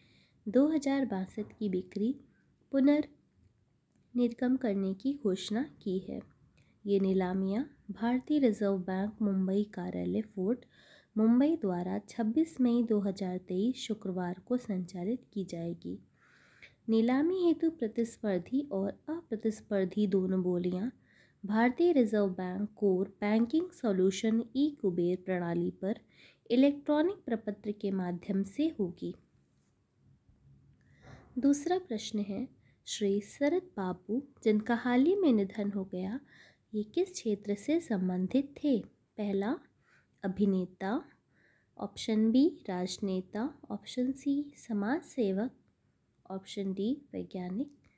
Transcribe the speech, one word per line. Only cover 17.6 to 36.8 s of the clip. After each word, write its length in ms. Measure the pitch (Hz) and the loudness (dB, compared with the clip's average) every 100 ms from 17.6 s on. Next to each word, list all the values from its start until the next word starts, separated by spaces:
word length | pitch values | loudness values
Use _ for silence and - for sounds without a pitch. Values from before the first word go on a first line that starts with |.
| 330 | 0
प्रतिस्पर्धी 1000 | 330 214 233 226 - 214 180 165 262 285 | -2 -4 -2 -4 -2 -2 -2 0 -4 -2
और 320 | 196 196 - - | -2 -2 -6 -8
अप्रतिस्पर्धी 1000 | 330 - 220 226 214 - 202 190 214 208 | -10 -6 -4 -2 -4 -2 0 0 2 2
दोनों 360 | 196 185 190 | 2 2 0
बोलियां 460 | 180 175 180 180 233 - _ _ _ _ 196 | 0 0 0 -2 -4 -8 _ _ _ _ -2
भारतीय 460 | 214 247 254 349 | 2 4 4 4
रिजर्व 360 | 302 220 208 196 | 6 4 4 2
बैंक 420 | 185 185 185 208 - | 0 -6 -4 -6 0
कोर 420 | 202 180 196 - | 2 2 0 -4
बैंकिंग 480 | 208 220 233 320 370 | 0 2 2 0 -2
सॉल्यूशन 720 | - 233 190 190 190 220 226 226 262 | -4 -2 2 2 2 0 0 0 0
ई 220 | 294 285 | 0 0
कुबेर 360 | 196 175 175 185 180 | -2 0 0 0 -2
प्रणाली 460 | 185 170 170 180 | -4 -2 -2 -2
पर 280 | 175 190 233 _ _ - _ - | -2 -4 -6 _ _ -20 _ 0
इलेक्ट्रॉनिक 640 | 240 285 285 - 294 339 403 | 4 4 4 0 2 2 -2
प्रपत्र 560 | - 220 - 202 214 | -4 -4 -4 -8 -8
के 200 | 208 202 | -6 -4
माध्यम 520 | 190 180 175 - 190 | -2 -2 -4 -2 -2
से 320 | 196 - 320 320 | -2 -2 -2 0
होगी। 360 | 180 - 175 - _ _ _ _ _ _ _ _ _ _ _ _ - - _ _ _ _ - - - 254 | -4 -4 -10 -10 _ _ _ _ _ _ _ _ _ _ _ _ -20 -20 _ _ _ _ -20 -20 -12 0
दूसरा 400 | 277 285 330 370 | 2 2 2 -2
प्रश्न 400 | 370 220 - 208 | -2 -8 -4 -4
है, 280 | 202 202 262 _ _ _ - | -4 -6 -8 _ _ _ -12
श्री 360 | - 202 202 | -2 0 0
शरद 420 | 208 - 285 359 370 - | -2 -2 0 0 -2 -6
बाबू, 460 | 185 180 - 240 - _ | -4 -4 -4 -4 -4 _
जिनका 320 | 226 214 214 226 | 2 2 2 0
हाल 300 | 247 254 294 | 2 4 4
ही 100 | 403 | 4
में 180 | 339 | 4
निधन 380 | 220 196 208 202 | 4 2 -2 -4
हो 140 | 202 190 | -4 -4
गया, 340 | 180 190 254 - - - _ _ | -6 -6 -6 -10 -20 -20 _ _
ये 100 | 214 | -6